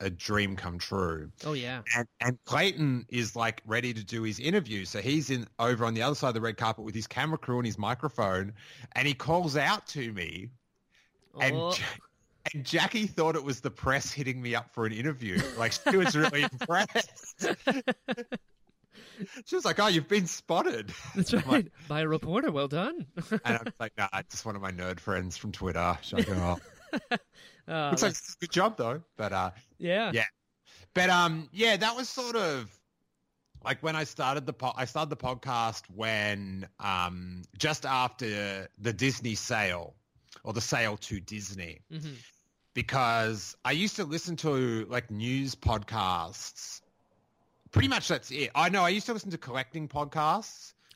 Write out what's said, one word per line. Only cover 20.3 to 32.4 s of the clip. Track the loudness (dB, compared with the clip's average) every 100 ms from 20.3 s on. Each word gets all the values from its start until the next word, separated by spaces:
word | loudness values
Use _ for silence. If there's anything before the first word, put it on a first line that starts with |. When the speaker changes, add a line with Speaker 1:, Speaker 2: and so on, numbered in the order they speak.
| -4 0 2 4 0 -6 -10 -6 0
Speaker 2:
That's | 2
Speaker 1:
I'm | 2
like | 4
Speaker 2:
right. | 4 2 -8 -6
By | -2
a | 0
reporter. | 0 0 0 2
Well | 0 0
done. | 0 -2 -4 -10 -10
<laughs> | -4 -2 0
Speaker 1:
And | 0
I'm | -2 -6
like, | -8 -2
"Nah, | -2 -2 -6
just | -8 -6
one | -4
of |
my | -4
nerd | -4 -4 -4
friends | 0 0 0 -6
from | -10
Twitter." | -4 -2 2 2 0
She's | -2
like, | 0 0
"Oh." | 2 0 0 -4 -20 -6
Speaker 2:
<laughs> | -6 -2 -4 -4 -20 -20 -20 -6
Oh, | -2 2
Speaker 1:
Looks | 2
like | 2
Speaker 2:
that's | 0
Speaker 1:
it's | -10 -12
a | -2
good |
job, | 4 4 2
though. | -2 -2 -8 -4
But, | -2
uh, | 0 0 -4 -20 _
Speaker 2:
Yeah. | -2 0 2
Speaker 1:
yeah. | 2 0 -2 _ _ _ -20 -4
But, | 2 6
um, | 6 6 2 -6
yeah, | 2 4 6
that | 2 0
was | -4
sort | -6 -2
of, | 0